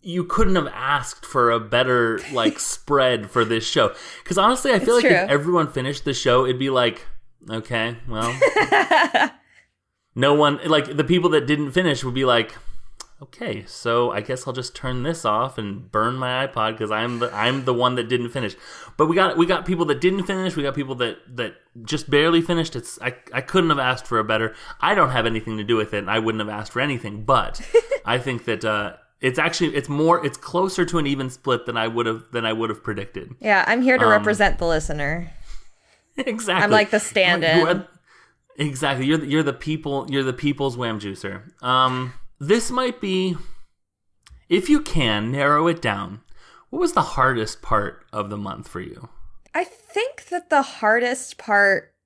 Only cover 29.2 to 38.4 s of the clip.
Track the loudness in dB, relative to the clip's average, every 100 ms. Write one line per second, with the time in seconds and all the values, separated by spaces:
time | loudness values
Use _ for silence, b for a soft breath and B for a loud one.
29.2 | -2 2 0 2 0 -2 -4 0 4 4
30.2 | 2 -8 -6 -2 -2 0 0 0 0 -2
31.2 | -4 -8 -2 -2 -2 -4 -2 0 -2 -2
32.2 | -6 -4 -2 -2 -4 -4 -6 -8 -8 -12
33.2 | -14 -8 0 2 2 2 4 4 4 4
34.2 | 2 2 2 2 0 0 -2 -4 -4 -4
35.2 | -8 -12 -10 -10 -12 _ _ _ _ -8
36.2 | -6 -4 0 2 4 4 4 0 0 2
37.2 | 2 4 4 4 4 0 -4 _ _ b
38.2 | b b